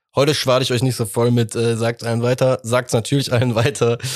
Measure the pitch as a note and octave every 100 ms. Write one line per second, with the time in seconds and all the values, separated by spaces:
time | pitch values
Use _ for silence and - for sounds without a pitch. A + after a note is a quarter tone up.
0 | _ - C#3+ C#3+ B2+ B2+ C3 B2 B2+ A#2
1 | A2+ - A#2+ A#2+ A2+ A#2+ A#2 A2+ A2+ A#2
2 | A#2 A2+ A#2 B2+ C3 B2+ A2+ B2 B2 A#2+
3 | A2 C#3 C3 A#2+ B2 A2 C3 C#3+ A#2 A#2
4 | C3